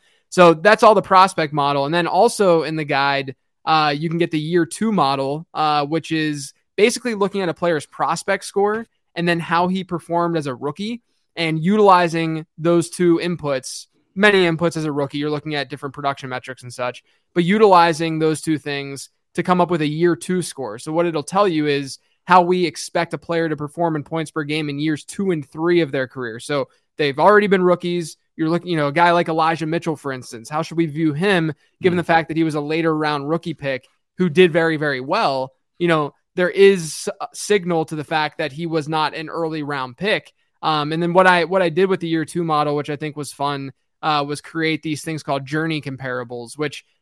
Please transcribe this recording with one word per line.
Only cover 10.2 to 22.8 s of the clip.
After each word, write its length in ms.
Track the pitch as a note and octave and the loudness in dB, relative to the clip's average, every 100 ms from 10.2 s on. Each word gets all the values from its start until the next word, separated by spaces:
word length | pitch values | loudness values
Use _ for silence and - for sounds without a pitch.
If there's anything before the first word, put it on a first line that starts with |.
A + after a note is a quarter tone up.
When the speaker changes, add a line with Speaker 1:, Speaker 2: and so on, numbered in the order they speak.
| E3+ E3 | 0 -2
Speaker 1:
as 100 | C#3+ | -4
a 80 | |
rookie, 480 | A#2+ C#3 D3 G#3 A#3+ _ _ _ - | -6 -8 -8 -8 -10 _ _ _ -6
and 260 | E3 D#3+ | -2 0
utilizing 840 | E3+ G#3+ G3+ F3+ F3 E3 E3 D#3+ D#3 - | 0 4 6 6 4 0 -4 -4 -8 -4
those 320 | E3 E3+ E3 | 2 2 0
two 280 | - F3 E3 | 0 2 2
inputs, 640 | F3 E3 D3 C3 - - - _ _ | 0 -4 -4 -6 -6 -14 -18 _ _
many 300 | F#3+ G#3 G3 | 0 4 4
inputs 320 | F3 D#3+ E3+ E3 | 4 2 -2 -2
as 80 | |
a 80 | D#3 | -4
rookie. 260 | C#3+ C#3 D3 | -4 -4 -4
You're 120 | D3 | -4
looking 240 | D3+ D#3 | -4 -6
at 160 | D3 C3 | -6 -6
different 240 | C#3+ C#3+ | -8 -12
production 340 | D3 C#3+ C3+ C3 | -6 -6 -6 -8
metrics 340 | B2+ C3 B2+ | -10 -10 -16
and 120 | B2 | -14
such, 300 | A#2+ B2 B2 _ _ _ | -8 -8 -8 _ _ _
but 100 | F3 | -2
utilizing 760 | F3 G#3+ G#3+ F3+ E3+ D#3 E3 D#3 | 2 4 6 8 6 2 -2 0
those 240 | D#3 D3+ | 0 0
two 160 | D#3+ D3+ | -2 -4
things 520 | D3 C#3+ C#3 C#3 - _ _ | -4 -8 -8 -12 -16 _ _
to 80 | - | -4
come 180 | F3+ F3+ | 0 2
up 100 | E3+ | 2
with 120 | E3+ | 0
a 40 | D3 | -2
year 300 | D#3 F3 E3 | 2 2 2
two 260 | - F3+ | -2 -4
score. 360 | - - A#2 A#2 | -4 -8 -10 -10
So 140 | D#3 | -6
what 140 | D#3+ F3 | -2 -2
it'll 160 | D#3 | -2
tell 240 | - F#3+ G3+ | -2 0 2
you 200 | D#3 D3 | 2 0
is 320 | C#3+ C3+ - _ _ | -2 -4 -12 _ _
how 180 | - F#3 | 4 6
we 240 | F3 F#3 E3 | 6 2 0
expect 480 | - | -4